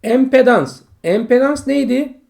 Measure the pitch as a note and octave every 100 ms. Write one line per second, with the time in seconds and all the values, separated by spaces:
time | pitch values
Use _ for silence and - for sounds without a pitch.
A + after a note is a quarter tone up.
0 | G#3+ A#3+ C4 C4 B3 A3+ C3+ - _ _
1 | E3 G3+ A3+ B3 C4+ D4 C4+ C#4+ B3 B3
2 | C#4+ - _